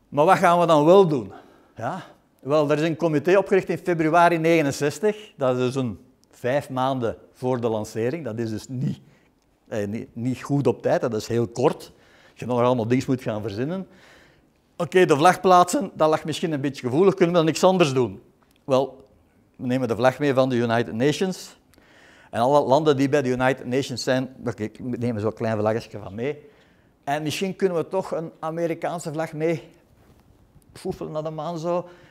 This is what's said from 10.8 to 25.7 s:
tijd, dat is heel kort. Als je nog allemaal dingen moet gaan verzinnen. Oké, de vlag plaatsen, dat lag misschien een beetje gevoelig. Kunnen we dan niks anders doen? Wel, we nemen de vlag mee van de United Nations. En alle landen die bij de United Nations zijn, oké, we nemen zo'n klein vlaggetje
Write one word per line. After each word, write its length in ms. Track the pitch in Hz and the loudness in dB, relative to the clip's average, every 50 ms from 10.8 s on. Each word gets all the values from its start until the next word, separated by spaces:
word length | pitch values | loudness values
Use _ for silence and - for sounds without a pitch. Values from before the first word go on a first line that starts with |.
tijd, 180 | - 127 147 180 | 0 0 0 0
dat 140 | - 131 110 | 0 -2 -4
is 120 | 107 - | -4 -4
heel 220 | - 113 117 117 117 | -2 -2 -2 -2 -2
kort. 440 | - 127 123 165 180 - - - _ _ _ _ _ _ _ _ | -2 0 0 0 0 -2 -12 -20 _ _ _ _ _ _ _ _
Als 100 | _ - | _ -12
je 60 | - | -8
nog 140 | 117 123 120 | -4 -2 0
allemaal 280 | 120 123 127 123 107 113 | 2 2 2 2 0 0
dingen 160 | 120 135 131 | 0 0 0
moet 160 | - 135 127 | -2 -4 -4
gaan 200 | - 135 110 92 | -4 -6 -8 -6
verzinnen. 440 | 101 110 98 104 127 151 180 190 180 - - _ - - - - _ _ _ _ _ _ _ _ _ _ _ | -6 -8 -6 -6 -6 -6 -6 -8 -10 -12 -18 _ -20 -20 -20 -20 _ _ _ _ _ _ _ _ _ _ _
Oké, 280 | - - 131 - 185 180 | -8 -4 0 2 4 6
de 120 | 156 156 | 6 6
vlag 240 | 135 156 180 175 - | 6 6 4 4 4
plaatsen, 500 | - 185 180 180 180 175 - 294 - 254 - | 4 6 6 6 6 4 2 -4 -4 -4 -2
dat 140 | - 156 156 | 0 2 2
lag 160 | 160 160 - | 2 0 -2
misschien 280 | 160 147 - - 170 | -4 -6 -4 -4 -4
een 80 | 156 139 | -4 -4
beetje 280 | 139 143 135 - - 123 | -4 -6 -6 -6 -6 -2
gevoelig. 260 | 120 151 196 196 - | 2 2 4 4 4
Kunnen 200 | - 185 170 175 | 4 2 2 4
we 60 | 175 | 2
dan 60 | 156 | 2
niks 180 | 160 147 - - | 2 2 4 4
anders 280 | 185 190 185 175 143 | 4 6 4 4 2
doen? 300 | 131 135 123 104 92 - - _ _ _ _ _ _ _ _ | 2 0 0 -2 -4 -10 -18 _ _ _ _ _ _ _ _
Wel, 440 | - 135 127 139 - - - - _ _ _ _ _ _ _ _ _ _ | 0 0 0 0 0 -6 -14 -20 _ _ _ _ _ _ _ _ _ _
we 100 | - - | -8 -6
nemen 220 | 123 123 131 127 110 | -4 -2 -2 -2 -2
de 80 | 113 | 0
vlag 220 | 95 120 131 123 - | 2 2 2 2 2
mee 160 | 147 143 131 | 0 0 2
van 140 | 131 131 131 | 2 2 2
de 80 | 127 | 2
United 380 | 117 120 117 113 117 117 82 101 | 0 0 0 0 0 -2 -2 -2
Nations. 640 | 110 127 147 151 - 202 185 175 - - - - _ _ _ _ _ _ _ _ _ _ - _ - - _ | -2 0 0 0 0 -2 -4 -4 -8 -12 -20 -20 _ _ _ _ _ _ _ _ _ _ -20 _ -20 -18 _
En 100 | - 107 | -4 -2
alle 200 | 120 131 147 147 | 0 2 4 4
landen 360 | 123 113 127 - 160 151 143 | 4 4 4 4 4 4 2
die 120 | 131 139 135 | 2 2 2
bij 140 | 139 147 | 0 0
de 60 | 135 127 | 0 0
United 380 | 127 123 131 131 135 135 - | 0 0 2 0 0 0 -4
Nations 360 | 123 123 139 131 - 127 107 | -4 -2 -2 -2 -4 -6 -6
zijn, 320 | - 139 127 131 135 127 - - - | -2 -2 -2 -2 -2 -6 -10 -10 -8
oké, 220 | 120 110 - 107 110 - - | -8 -8 -6 -8 -8 -8 -10
we 140 | - 127 120 | -10 -8 -6
nemen 240 | 110 117 120 117 104 | -4 -4 -4 -4 -2
zo'n 120 | 104 110 | -4 -4
klein 260 | 107 - 117 113 113 104 | -4 -4 -4 -4 -2 0
vlaggetje 400 | 104 110 | 0 0